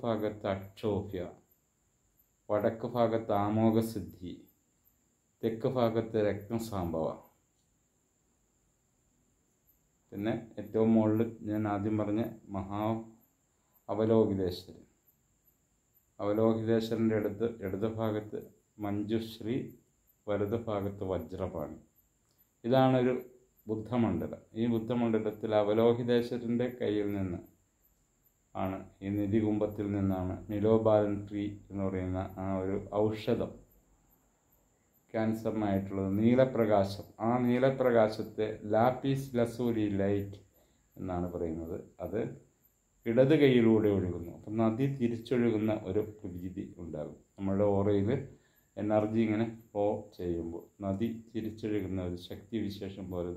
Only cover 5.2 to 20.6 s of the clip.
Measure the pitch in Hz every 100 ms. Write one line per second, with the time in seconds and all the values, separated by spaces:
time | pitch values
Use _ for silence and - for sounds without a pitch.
5.2 | _ _ 117 113 127 127 117 110 110 110
6.2 | 104 101 98 113 110 101 87 82 78 -
7.2 | - _ _ _ _ _ _ _ _ _
8.2 | _ _ _ _ _ _ _ _ _ _
9.2 | _ _ _ _ _ _ _ _ - 101
10.2 | 104 127 - - 101 110 113 113 107 110
11.2 | 113 - 104 107 107 101 104 107 104 104
12.2 | 117 - - 98 95 101 107 113 113 -
13.2 | _ _ _ _ _ _ - 104 110 113
14.2 | 107 98 92 90 - - - _ _ _
15.2 | _ _ _ _ _ _ _ _ _ -
16.2 | 101 104 113 113 110 113 110 113 113 107
17.2 | 104 98 117 - 98 95 110 110 113 104
18.2 | 107 - - _ _ - 104 101 104 110
19.2 | 113 - 107 131 - - _ _ _ _
20.2 | - 101 101 110